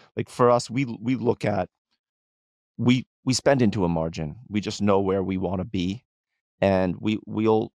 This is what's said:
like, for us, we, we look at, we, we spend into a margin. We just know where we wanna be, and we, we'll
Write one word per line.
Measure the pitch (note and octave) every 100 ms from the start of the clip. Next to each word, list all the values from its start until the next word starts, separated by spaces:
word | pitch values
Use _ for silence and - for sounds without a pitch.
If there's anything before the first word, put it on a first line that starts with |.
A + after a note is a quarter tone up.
| _ -
like, | A2
for | - B2
us, | A#2+ -
we, | A#2 C3+ A2+
we | A2
look | B2+ A#2 A2
at, | A2 G2+ F2+ _ _ _ _ _ _ _ _ _ _ -
we, | A#2 B2+ - _
we | -
spend | B2 - C3+
into | A#2 G#2
a | F2
margin. | E2+ D#2+ E2 D#2 D#2 -
We | G#2
just | F#2+ G#2+
know | G2+ G2
where | G2 G2
we | F#2 F#2+
wanna | F#2 F#2+
be, | F2+ G2 F2+ G2+ - _ _ _ _ _
and | G2 F#2+ F#2 -
we, | G#2+ A2 -
we'll | G#2+ A2 A2 G#2+